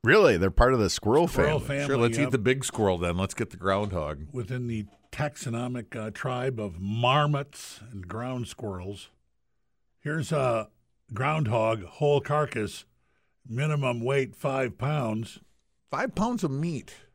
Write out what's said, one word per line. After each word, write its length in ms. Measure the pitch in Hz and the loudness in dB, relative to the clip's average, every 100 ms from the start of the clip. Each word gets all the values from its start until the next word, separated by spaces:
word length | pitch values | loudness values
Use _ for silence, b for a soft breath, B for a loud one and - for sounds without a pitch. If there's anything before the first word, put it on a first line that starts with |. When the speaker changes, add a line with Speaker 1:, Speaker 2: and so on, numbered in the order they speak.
Speaker 1:
Really? 320 | 107 202 180 95 | 8 8 8 6
They're 120 | 95 | 2
part 220 | - 123 | 4 4
of 60 | 127 | 4
the 100 | 98 | 2
squirrel 380 | - 104 135 165 | 0 2 4 4
Speaker 2:
Squirrel 320 | - 82 - | 2 2 2
Speaker 1:
family? 80 | - | -2
Speaker 2:
family, 180 | 139 139 | -4 0
Speaker 3:
Sure, 120 | 131 | 2
let's 200 | 117 113 | 2 2
Speaker 2:
yep. 100 | 139 | 0
Speaker 3:
eat 40 | |
the 60 | 123 | 2
big 260 | 107 135 127 | 2 0 -2
squirrel 320 | - 104 90 | 2 2 4
then. 200 | 87 87 | 0 0
Let's 160 | 98 - | -2 -4
get 160 | 113 | -8
the 60 | - | -4
groundhog. 720 | 95 98 104 92 76 76 76 | 0 0 0 -2 -4 -6 -8
Speaker 2:
Within 360 | 127 101 123 120 | -10 -6 -6 -4
the 180 | 110 101 _ _ | -6 -8 _ _
taxonomic, 840 | - 151 - 135 117 123 123 110 117 | -6 -6 -6 -8 -6 -6 -8 -10 -10
uh, 140 | 110 | -10
tribe 480 | 107 135 123 131 120 | -8 -6 -4 -4 -4
of 200 | 104 82 | -8 -6
marmots 960 | 98 110 120 143 147 143 143 - - - 113 | -4 2 4 4 4 0 -4 -12 -18 -18 -16
and 160 | 101 90 | -14 -10
ground 400 | 107 123 127 113 | -8 -6 -6 -8
squirrels. 600 | - 110 92 90 101 - _ _ _ _ _ _ _ _ _ | -8 -8 -8 -8 -12 -16 _ _ _ _ _ _ _ _ _
Here's 320 | 147 160 135 | -6 -4 0
a 380 | 151 131 113 104 _ _ _ _ | 0 2 0 -4 _ _ _ _
groundhog, 680 | 107 135 156 123 117 110 113 | -4 -2 0 0 2 2 0
whole 360 | 90 - 147 143 | -4 0 2 2
carcass, 640 | 139 147 147 117 104 - - _ _ _ _ _ - | 2 0 0 -2 -4 -6 -20 _ _ _ _ _ -10
minimum 540 | 117 151 147 135 120 | -4 0 0 0 -2
weight 320 | 117 139 123 - | 0 0 -2 -4
five 420 | 143 135 127 - | -4 0 -2 -2
pounds. 600 | 131 151 117 110 107 - _ _ _ _ _ | -2 -2 -2 -4 -6 -12 _ _ _ _ _
Speaker 3:
Five 240 | 143 247 - | -4 -2 0
pounds 280 | 220 247 | 0 0
of 60 | 165 | -2
meat. 440 | 135 170 143 - - _ | -2 -4 -6 -10 -20 _